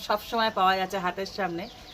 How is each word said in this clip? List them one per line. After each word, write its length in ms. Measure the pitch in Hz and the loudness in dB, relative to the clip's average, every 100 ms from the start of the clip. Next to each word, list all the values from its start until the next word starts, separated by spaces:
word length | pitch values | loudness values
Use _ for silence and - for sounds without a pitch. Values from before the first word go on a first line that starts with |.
সব 200 | - 214 | -2 -2
সময় 300 | - 233 220 | 0 2 2
পাওয়া 200 | 214 185 190 | 4 4 4
যাচ্ছে 220 | 190 196 | 2 0
হাতের 320 | - - 190 | -2 -2 -4
সামনে। 300 | - 185 170 226 - - | -2 -2 -4 -8 -12 -18